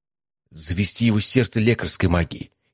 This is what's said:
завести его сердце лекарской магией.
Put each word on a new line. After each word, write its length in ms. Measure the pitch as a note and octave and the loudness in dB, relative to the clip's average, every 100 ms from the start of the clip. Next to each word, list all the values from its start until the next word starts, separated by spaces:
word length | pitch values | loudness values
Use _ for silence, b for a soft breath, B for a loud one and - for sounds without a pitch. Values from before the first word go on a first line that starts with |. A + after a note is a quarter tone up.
| _ _ _ _ _ | _ _ _ _ _
завести 560 | D#2+ - E2+ G#2 - A#2 | -8 -4 -2 -2 0 2
его 140 | G#2+ | 2
сердце 400 | - C3 A2+ A2+ | 2 2 2 0
лекарской 480 | G#2+ A2+ F#2 - F#2 | 0 0 -2 0 2
магией. 420 | E2+ E2+ - - _ _ | 2 0 -6 -14 _ _